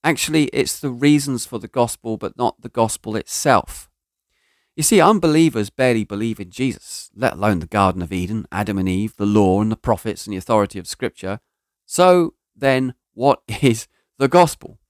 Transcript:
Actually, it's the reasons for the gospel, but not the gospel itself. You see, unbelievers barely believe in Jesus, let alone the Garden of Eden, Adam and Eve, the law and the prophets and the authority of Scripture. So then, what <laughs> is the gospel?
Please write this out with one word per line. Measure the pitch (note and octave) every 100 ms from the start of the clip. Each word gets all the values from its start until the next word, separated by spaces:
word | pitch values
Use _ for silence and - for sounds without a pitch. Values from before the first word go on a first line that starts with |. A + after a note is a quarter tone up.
Actually, | D3+ C#3+ - D#3 D3
it's | - - -
the | C#3+
reasons | A#2+ C#3+ D3 C#3 B2 -
for | A2+
the | A2+
gospel, | C3 A#2+ - A#2 A2
but | G#2 -
not | A#2+ -
the | A#2+
gospel | - A2+ - -
itself. | G#2+ - - D3 A2+ - - - _ _ _ _ _ _ _ _
You | -
see, | D3+ G#3
unbelievers | E3 G#3+ D#3+ D#3 E3 A2+ G#2
barely | - C3 A2+
believe | G2+ G2+ A2+ G#2+
in | F#2
Jesus, | G#2+ C3 - - - -
let | G2 A#2+
alone | - G#2 F#2
the | E2
Garden | G#2 F#2+ F2
of | E2+
Eden, | F#2 F2+ A2 -
Adam | F2+ G#2 G2
and | F#2
Eve, | F#2 G#2+ -
the |
law | G#2 G#2 G2 F#2+
and | A2
the | A2
prophets | - G#2 A2+ - -
and |
the | F#2+
authority | - A2 G2+ G2
of | F2
Scripture. | - B2+ - F#2+ G#2+ _ _ _ _ _
So | - F3+ F3+ E3+ _ _ _
then, | C#3 C3 C3 - _
what | - C3+ C3+
<laughs> | - A2+
is | C3+ A2+ - _ _ _
the | C3+
gospel? | E3+ E3+ - - -